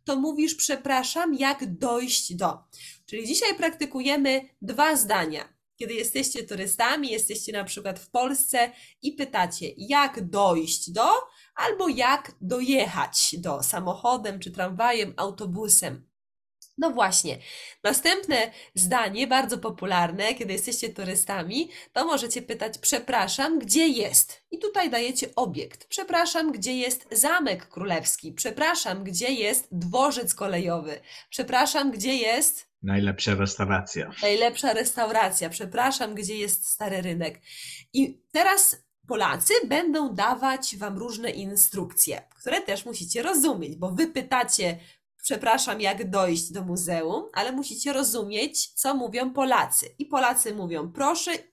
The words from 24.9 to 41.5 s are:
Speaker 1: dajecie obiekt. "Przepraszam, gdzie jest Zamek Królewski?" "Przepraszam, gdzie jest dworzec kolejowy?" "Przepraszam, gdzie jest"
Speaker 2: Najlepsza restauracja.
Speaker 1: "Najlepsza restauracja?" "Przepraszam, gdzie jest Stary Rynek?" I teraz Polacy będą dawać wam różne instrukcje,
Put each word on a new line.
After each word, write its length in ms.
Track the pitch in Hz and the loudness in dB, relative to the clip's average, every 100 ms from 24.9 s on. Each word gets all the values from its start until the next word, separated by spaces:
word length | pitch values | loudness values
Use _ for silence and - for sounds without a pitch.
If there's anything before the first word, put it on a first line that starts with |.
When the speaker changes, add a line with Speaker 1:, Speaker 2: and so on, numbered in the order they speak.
Speaker 1:
dajecie 380 | 233 240 254 262 - | 0 0 -2 -2 -2
obiekt. 500 | 247 143 - - - | -2 -2 -8 -14 -10
"Przepraszam, 680 | - 381 349 339 330 311 | -8 0 2 2 2 0
gdzie 240 | 233 190 254 | -2 -2 -2
jest 300 | 247 254 - | -2 -4 -2
Zamek 560 | 226 285 349 277 180 - | 2 4 2 0 -2 -6
Królewski?" 640 | - 190 165 165 - 160 | -10 -2 -2 0 -2 -6
"Przepraszam, 720 | 135 240 214 311 339 233 190 | -6 -6 0 0 0 -2 -4
gdzie 240 | 196 175 247 | -4 -2 -2
jest 360 | 262 208 - - | 0 0 0 -2
dworzec 600 | 175 175 233 277 269 240 | -4 -2 2 2 2 -2
kolejowy?" 680 | - 202 175 180 170 156 151 - - - | -4 -2 -2 0 -2 -4 -10 -12 -20 -10
"Przepraszam, 600 | - 254 254 277 302 277 | -6 0 2 2 2 0
gdzie 260 | 220 220 262 | 0 0 0
jest" 520 | 220 233 - - - _ | 2 2 2 0 -8 _
Speaker 2:
Najlepsza 520 | 98 98 101 92 - | -2 2 2 0 0
restauracja. 760 | 98 98 - 101 95 98 - - - | 2 0 0 0 0 0 -8 -8 -2
Speaker 1:
"Najlepsza 500 | 208 208 233 233 277 | 0 2 2 2 0
restauracja?" 800 | 220 247 - 220 220 196 190 165 | 0 0 0 0 2 2 0 -4
"Przepraszam, 640 | - 190 220 254 269 226 | -6 -6 0 0 0 -4
gdzie 220 | 214 190 214 | -4 -6 -4
jest 320 | 202 - - | -2 -2 -2
Stary 340 | - 208 190 | -4 -2 -4
Rynek?" 380 | 180 170 170 - - - - - - | -2 -4 -4 -8 -16 -16 -14 -16 -4
I 300 | 262 269 - _ | 0 0 -2 _
teraz 520 | 302 370 392 - - _ _ - | 2 4 6 4 2 _ _ -6
Polacy 460 | 226 185 143 - 453 | 0 0 2 4 4
będą 500 | 262 285 349 302 285 | 4 2 2 0 0
dawać 600 | 190 208 254 262 262 - 196 | 0 0 2 0 0 -4 -6
wam 220 | 202 190 | -6 -6
różne 320 | 240 220 233 | -6 -6 -6
instrukcje, 920 | - 196 | -6 -4